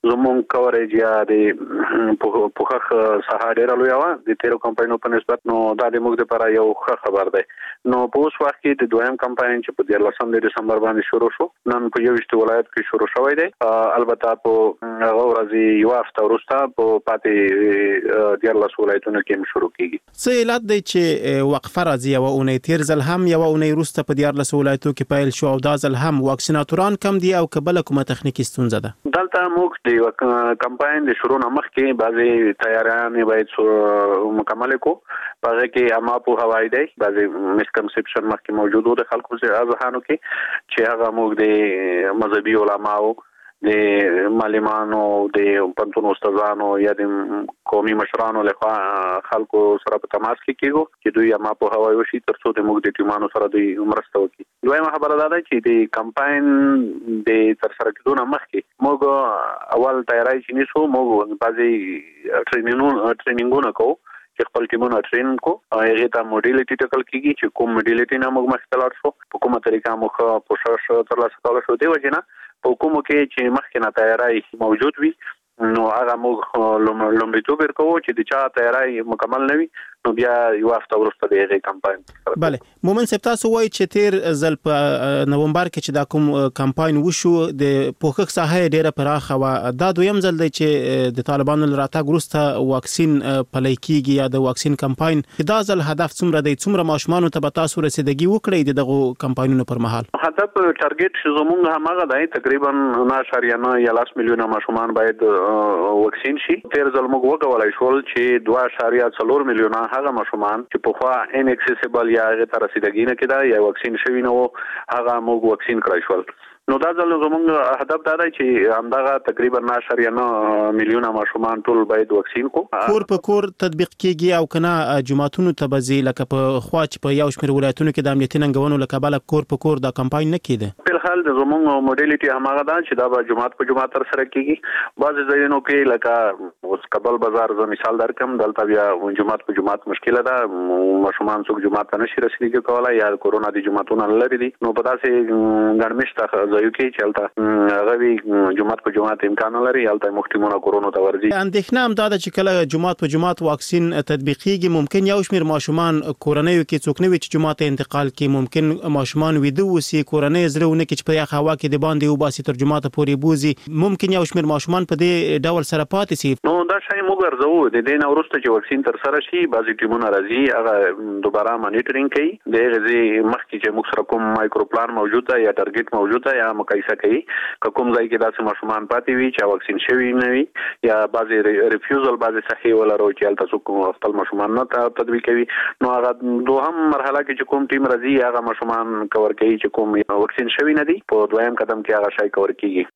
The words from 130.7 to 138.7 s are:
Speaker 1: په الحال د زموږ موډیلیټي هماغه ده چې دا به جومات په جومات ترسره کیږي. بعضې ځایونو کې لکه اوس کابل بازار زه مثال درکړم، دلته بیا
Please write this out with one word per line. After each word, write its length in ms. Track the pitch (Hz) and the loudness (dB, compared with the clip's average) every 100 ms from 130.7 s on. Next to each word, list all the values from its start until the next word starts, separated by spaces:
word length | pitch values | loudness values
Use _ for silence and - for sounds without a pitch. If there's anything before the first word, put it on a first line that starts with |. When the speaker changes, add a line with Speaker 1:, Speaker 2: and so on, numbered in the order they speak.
| - - | -4 -2
Speaker 1:
په 80 | |
الحال 280 | 170 180 180 | -2 0 0
د 80 | 160 131 | 0 0
زموږ 220 | 139 156 156 139 135 | 2 2 2 2 0
موډیلیټي 480 | 131 151 147 147 131 | 0 0 0 0 -2
هماغه 260 | 135 139 | -2 -2
ده 140 | 147 165 | 0 -2
چې 140 | 165 | -2
دا 140 | 123 123 | -2 0
به 140 | 123 | 0
جومات 360 | 117 113 120 - | 0 -2 -2 -4
په 60 | |
جومات 280 | 127 131 131 | -2 0 0
ترسره 320 | 135 131 139 | -4 -4 -4
کیږي. 320 | 131 135 139 156 - - - - | -2 -2 -2 -4 -4 -6 -6 -2
بعضې 300 | 147 147 139 | -2 -2 0
ځایونو 280 | 143 143 143 | 2 2 0
کې 140 | 135 | 0
لکه 380 | 143 135 117 120 117 110 95 92 _ | 2 2 2 0 2 0 -2 -12 _
اوس 160 | 92 95 - | -6 -6 -4
کابل 260 | 107 113 120 | -4 -2 0
بازار 320 | 113 110 113 107 | 0 0 0 0
زه 80 | 107 | -2
مثال 320 | 104 113 113 | -2 -2 0
درکړم، 320 | 113 - 127 123 | -2 -2 -4 -2
دلته 200 | 107 - | -2 -2
بیا 200 | 107 | 0